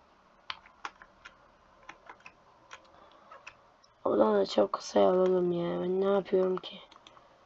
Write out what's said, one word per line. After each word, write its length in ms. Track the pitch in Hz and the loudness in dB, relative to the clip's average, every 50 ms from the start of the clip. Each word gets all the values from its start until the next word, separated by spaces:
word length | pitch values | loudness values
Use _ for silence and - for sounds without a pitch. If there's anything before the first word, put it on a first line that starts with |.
| _ _ _ _ _ _ _ _ _ - - - - - - - - - - - - - _ _ - - - - _ _ _ _ _ _ _ _ - - - - _ - - - _ - - _ _ - _ _ _ _ - - - - - - - - - - - - - - - - - - _ _ _ _ _ _ _ _ - | _ _ _ _ _ _ _ _ _ -14 -14 -14 -20 -20 -20 -18 -18 -18 -18 -20 -20 -20 _ _ -20 -20 -20 -20 _ _ _ _ _ _ _ _ -20 -20 -20 -20 _ -20 -20 -20 _ -20 -20 _ _ -20 _ _ _ _ -20 -20 -20 -20 -20 -20 -20 -20 -20 -20 -20 -20 -20 -20 -20 -20 -20 -20 _ _ _ _ _ _ _ _ -4
Oradan 300 | - - 208 220 220 208 | -2 2 2 4 4 4
da 120 | 202 196 | 2 0
çok 260 | - - - 202 196 | 0 0 0 0 0
kısa 280 | - - - - - 208 | -2 -6 -8 -2 2 4
yol 140 | 196 190 185 | 4 4 4
oğlum 380 | 185 185 185 185 180 180 175 | 4 4 4 2 2 2 0
ya. 300 | 175 170 170 170 175 175 | -2 -2 -4 -4 -4 -4
Ben 180 | 180 180 185 190 | -2 -2 -2 0
ne 40 | 196 | 0
yapıyorum 520 | 196 202 196 185 - 196 185 185 185 185 | 2 2 0 0 0 0 2 2 0 -2
ki? 220 | 180 - - - - - - - - - - - - - - - _ - | -4 -6 -12 -16 -18 -20 -20 -20 -20 -20 -20 -20 -20 -20 -20 -20 _ -20